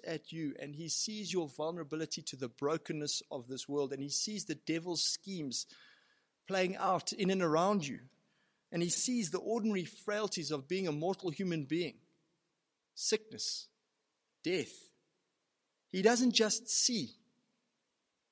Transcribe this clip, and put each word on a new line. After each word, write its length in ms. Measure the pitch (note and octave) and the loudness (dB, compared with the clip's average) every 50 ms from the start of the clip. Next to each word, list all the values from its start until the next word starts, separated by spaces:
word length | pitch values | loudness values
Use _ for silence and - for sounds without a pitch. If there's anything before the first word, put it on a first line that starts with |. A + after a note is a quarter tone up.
| - | -4
at 260 | - E3 D3+ D#3 - - | -6 -6 -6 -6 -8 -8
you 220 | E3 D#3+ D3 - - | -4 -4 -4 -4 -6
and 160 | - C#3+ D3 | -10 -10 -10
he 140 | D3 E3 D#3 | -10 -6 -4
sees 440 | - - - - G#3+ G#3+ G#3 E3+ E3+ | -2 -2 -2 -4 -4 -6 -6 -2 0
your 160 | F#3 E3 C#3+ | 0 0 -2
vulnerability 760 | B2+ - D3+ D#3+ E3+ F3 D#3+ C#3 D3+ D#3 D#3+ D3+ - - D3+ | -2 -4 -2 -2 -2 -4 -6 -6 -4 -4 -4 -4 -4 -8 -8
to 140 | - - | -8 -8
the 120 | C3 C3 A#2+ | -6 -6 -8
brokenness 760 | A#2+ - C#3+ C#3+ D#3+ D#3+ D#3+ - E3 D3+ D3 C#3+ - - - _ | -6 -2 0 0 0 0 -2 -4 -4 -4 -2 -2 -2 -2 -4 _
of 160 | - C#3 A#2+ A#2+ | -10 -10 -8 -8
this 200 | C3 B2+ - - | -8 -8 -6 -2
world, 240 | C#3+ D3 C#3+ C3+ C#3 | 0 0 0 0 -2
and 100 | C3+ C3+ | -4 -4
he 60 | C#3+ | -4
sees 360 | C#3+ - - - G#3+ G3+ D#3+ | -2 -2 -2 -2 -4 -6 -4
the 100 | - D#3 | -4 -6
devil's 480 | D3 _ - D#3 E3 E3 F3+ F3 D3 - | -6 _ -2 -2 -2 0 -2 -2 0 0
schemes 640 | - - - - G3 G3 F3+ D3+ C3+ A#2 - - - - - - - - _ _ _ _ _ _ _ _ _ _ - | 0 0 -2 -4 -6 -6 -4 -4 -2 -4 -4 -6 -6 -12 -20 -20 -20 -20 _ _ _ _ _ _ _ _ _ _ -2
playing 280 | F#3+ F#3+ F#3 F3+ F#3+ | 2 2 2 2 2
out 360 | - F#3+ F#3+ F#3+ E3+ - - - | 0 2 2 2 2 0 -2 -2
in 180 | - G3+ F3+ | 0 2 2
and 120 | F#3+ F#3+ F3+ | 4 4 4
around 440 | E3 D3+ D#3+ F3 G3 G#3 G3+ D#3 | 6 6 6 6 6 4 2 0
you, 140 | C#3+ A#2 E2 - - _ _ _ _ _ _ _ _ _ _ _ _ | -2 -6 -8 -10 -16 _ _ _ _ _ _ _ _ _ _ _ _
and 120 | - E3+ E3+ | -2 0 0
he 60 | F3 | 2
sees 420 | - - - - B3+ A#3+ G#3+ D#3+ | 2 0 2 2 2 0 0 0
the 80 | D#3 F3+ | -2 -4
ordinary 460 | - - A3 A#3 G#3 A3+ G#3 F#3+ F3 | -2 0 0 2 2 2 0 0 -2
frailties 680 | C#3+ - - - - G#3 G#3 A3 G3 - - D#3+ C#3 | -4 -8 -10 -6 -4 -2 0 0 -2 -2 -4 -4 -2
of 160 | D3+ D3 C3 - | -4 -4 -2 -2
being 200 | F3+ F#3+ F#3+ F3 | -2 0 0 0
a 40 | D3 | 0
mortal 380 | D3 D#3 F3+ F#3+ - - F3+ | 0 0 -2 -2 -2 -2 -6
human 340 | D3+ - G3 F#3 E3+ D#3+ C#3+ | -4 -2 -2 0 0 -2 -2
being, 320 | C3+ D#3 E3+ - C#3+ - - _ _ _ _ _ _ _ _ _ _ _ _ _ _ _ _ _ _ _ | -2 -2 -2 -2 -2 -6 -12 _ _ _ _ _ _ _ _ _ _ _ _ _ _ _ _ _ _ _
sickness, 760 | - - - A3 G#3+ G#3+ - - G#2+ - - - - - - _ _ _ _ _ _ _ _ _ _ _ _ _ _ _ | -6 -2 0 0 0 0 -6 -10 -8 -6 -6 -6 -8 -10 -14 _ _ _ _ _ _ _ _ _ _ _ _ _ _ _
death, 480 | D#3 F3+ F3+ B2 - - - - - _ _ _ _ _ _ _ _ _ _ _ _ _ _ _ _ _ _ _ _ | 0 0 0 0 -4 -8 -16 -18 -20 _ _ _ _ _ _ _ _ _ _ _ _ _ _ _ _ _ _ _ _
he 100 | - F#3 F#3 | -4 6 6
doesn't 300 | A3 B3 A#3 B3+ B3 - | 8 8 8 6 6 6
just 360 | - A3 G#3+ - - - - | 6 6 6 2 0 0 0
see, 420 | - - - - B3 G#3+ C#3+ G#2 - _ _ _ _ _ _ _ _ _ _ _ _ _ _ _ _ _ _ _ _ _ _ _ | 2 4 4 4 4 2 -2 -4 -6 _ _ _ _ _ _ _ _ _ _ _ _ _ _ _ _ _ _ _ _ _ _ _